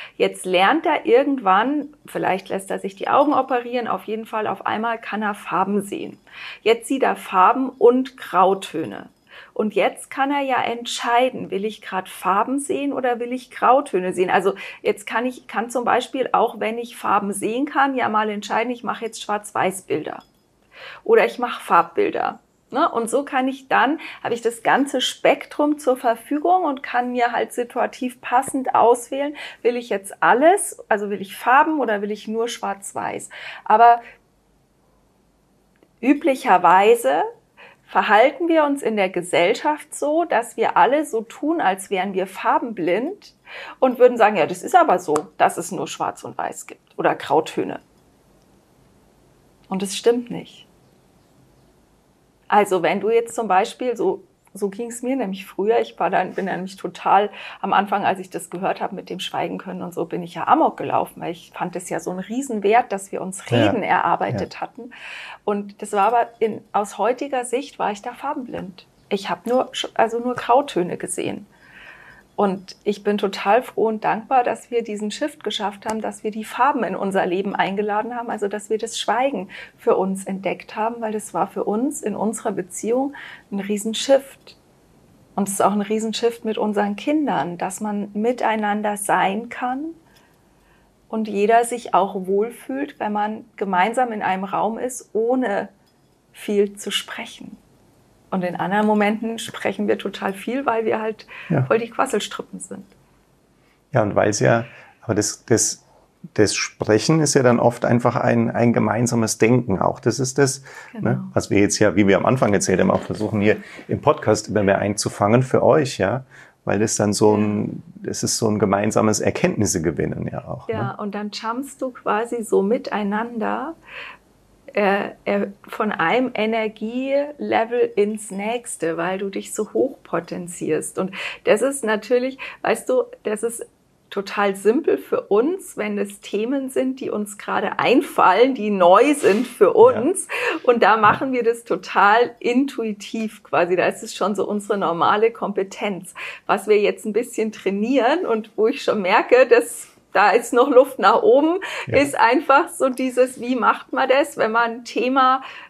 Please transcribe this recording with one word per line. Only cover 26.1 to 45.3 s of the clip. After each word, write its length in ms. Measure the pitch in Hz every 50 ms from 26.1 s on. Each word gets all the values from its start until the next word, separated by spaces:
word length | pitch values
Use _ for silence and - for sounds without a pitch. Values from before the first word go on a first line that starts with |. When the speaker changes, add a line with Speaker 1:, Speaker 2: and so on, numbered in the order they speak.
| 226 226 - - 285 294 294 339 359 370 359
Speaker 1:
und 180 | 302 277 262 -
kann 280 | - - 247 247 247 247
mir 180 | 247 233 240
halt 200 | 240 214 220 220
situativ 680 | - - 247 240 - 254 214 - - - 254 254 - -
passend 540 | - - 247 247 269 - - 277 262 - -
auswählen, 600 | 226 - 226 247 - - - 277 269 285 294 294 - - - - - -
will 120 | 233 247
ich 140 | 247 240 240
jetzt 320 | 202 196 196 - - -
alles, 560 | - 160 196 240 294 330 381 403 - - - - - -
also 220 | 226 202 208 202
will 100 | 208 196
ich 160 | 196 - -
Farben 440 | - - 240 247 277 311 320 311 302
oder 240 | 247 220 214 202 202
will 80 | 202
ich 160 | 214 208 - 214
nur 200 | 214 226 226 240
Schwarz-Weiß? 840 | 233 - - 196 196 196 - - - - - - - - - - - - - - - - -
Aber 360 | - 214 220 233 - 233 240 240 - - _ _ _ _ _ _ _ _ _ _ _ _ _ _ _ _ _ _ _ _ _ _ _ _ _ _ _ _ _ _ _ _ _ _ _ _ _
üblicherweise 1200 | - 247 294 285 - 320 262 262 - 254 190 180 180 170 175 185 202 220 233 233 - 262 277 320 392 453 466 - _ _ _ - - - - _ _ -
verhalten 600 | - 247 202 208 214 214 233 285 294 - 349 330
wir 160 | 330 320 302
uns 180 | 285 285 277 -
in 120 | - 220 208
der 120 | 190 190
Gesellschaft 840 | 190 175 170 175 - 147 170 180 233 - - 302 302 294 - - -
so, 280 | - 269 285 302 330 349
dass 320 | 330 262 - - - -
wir 220 | - 220 - - -
alle 280 | 175 214 269 302 311
so 160 | 302 - 226
tun, 400 | 214 - - - - 294 330 339
als 280 | - 185 190 190 190 -
wären 240 | 208 185 180 202 190
wir 140 | 185 180 185
farbenblind 1080 | - - - 226 262 320 320 240 214 190 165 165 175 208 247 311 415 - - - _ _ _ - - - - - - -
und 180 | - 262 240 240
würden 200 | 240 247 247 226
sagen, 180 | 220 208 214 185
„Ja, 80 | 151
das 160 | - 180 175
ist 140 | - - -
aber 240 | 359 330 302 190 180
so, 160 | - - 147 151 147 -